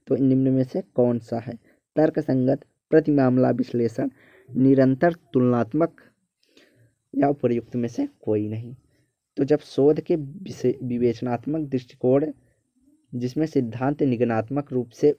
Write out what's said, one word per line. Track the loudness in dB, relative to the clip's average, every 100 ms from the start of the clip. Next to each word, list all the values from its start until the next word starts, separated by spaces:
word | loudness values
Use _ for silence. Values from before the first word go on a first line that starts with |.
| -4
तो | 0
निम्न | 2 2 2
में | 2
से | 0 -4
कौन | -4 0 2 0
सा | -4 -8
है? | -8 -14 _ _ _ 0
तर्कसंगत, | 0 0 -2 0 0 -2 -6 _ _
प्रतिमामला | 2 4 2 2 4 2
विश्लेषण, | 0 -2 -2 -2 -2 -8 -10 _ -20 -10 0
निरंतर | 4 4 4 2 0
तुलनात्मक | -2 _ 0 2 2 0 -2 -2 -4 _ _ _ _ _ _ _ _ _ _ _ 0
या | 0
उपर्युक्त | 0 -2 -2 -4 -6
में | -4
से | -4 -8 -8
कोई | -4 -2 -2
नहीं। | -8 -12 -18 _ _ _ _ _ -6
तो |
जब | -2 -2
शोध | -2 0 2 2
के | -2 -4
विशे-, | -6 -12 -14 -4 -4 -2
विवेचनात्मक | -4 -2 0 -2 -4 -6 -6 -6 -4
दृष्टिकोण | -6 -8 _ 0 0 0 -6 _ _ _ _ _ _ _ -8
जिसमें | -6 -4 -2
सिद्धांत | -2 -4 -4 -4 -2
निगमनात्मक | -2 0 0 0 -2 -6 -4
रूप | -6 -6
से | 0 0